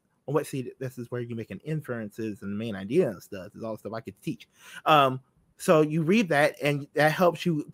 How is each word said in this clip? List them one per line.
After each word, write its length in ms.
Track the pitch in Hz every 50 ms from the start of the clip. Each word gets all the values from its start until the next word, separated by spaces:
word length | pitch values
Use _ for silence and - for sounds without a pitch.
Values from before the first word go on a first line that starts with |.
| _ _ _ _ -
on 80 | - 143
what, 140 | 156 147 -
see, 240 | - 139 123 - - -
this 180 | 131 127 - -
is 140 | 120 -
where 80 | - 120
you're 160 | 123 117 117
making 240 | 113 110 - 98 95 -
inferences 760 | 151 156 156 147 - 123 117 110 104 - - 110 110 101 - -
and 140 | 98 101 104
main 200 | 113 117 104 95
idea 320 | 98 98 127 175 185 131
and 120 | 98 82
stuff. 300 | - - - 95 87 87
This 40 | -
is 80 | 95 107
all 80 | 110 110
the 60 | 110
stuff 140 | - 104 107
I 60 | 113
could 220 | - - 95 _
teach. 260 | - 170 147 - - _ _ _ - - - - -
Um, 340 | 156 156 147 139 131 131 131 _ _ _ _ _ _ _ -
so 240 | - - 175 156
you 200 | 156 151 151 165
read 280 | 160 147 196 226 233 165
that, 260 | 156 143 147 143 - -
and 260 | 131 147 147 143 139 - -
that 180 | 151 147 156
helps 340 | 156 - 185 175 160 151 -
you 240 | 175 165 147 - -